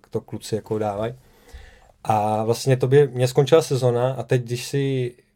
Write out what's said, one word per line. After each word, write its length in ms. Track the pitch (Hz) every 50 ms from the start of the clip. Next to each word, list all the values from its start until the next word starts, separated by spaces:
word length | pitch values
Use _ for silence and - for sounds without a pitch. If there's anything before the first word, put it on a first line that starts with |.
| - _
to 100 | - 110
kluci 340 | - - - 107 - - 113
jako 240 | 104 - - 110 107
dávají. 360 | 107 107 98 101 110 120 131 131 _ _ _ _ _ - - - - - - - _ _ _ _ -
A 400 | - 110 107 104 107 107 107 110
vlastně 320 | 113 117 - - 135 131
tobě, 320 | 127 135 127 135 147 147 135
mně 200 | 127 123 127 127
skončila 340 | - 151 139 127 160 160 156
sezona 500 | - 143 123 127 123 120 120 123 131 131
a 100 | 127 113
teď, 200 | - 135 123 117
když 240 | 113 120 120 -
si 480 | - - 139 139 139 135 131 127 120 - _ _ _ _